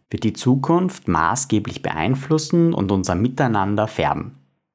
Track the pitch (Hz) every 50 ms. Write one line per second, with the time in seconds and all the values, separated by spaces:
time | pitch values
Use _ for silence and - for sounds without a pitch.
0 | _ - - 104 - 110 - - - 127 127 139 131 - 165 175 185 180 - -
1 | - - 87 80 80 82 110 - - - 110 104 104 - - - - - - 80
2 | 78 104 135 135 139 - 156 156 160 - - 170 170 165 - - 98 95 104 95
3 | 92 - 87 90 107 127 131 - 147 123 110 101 95 101 104 104 107 110 - -
4 | 151 143 - - - - - - _ _ _ _ _ _ _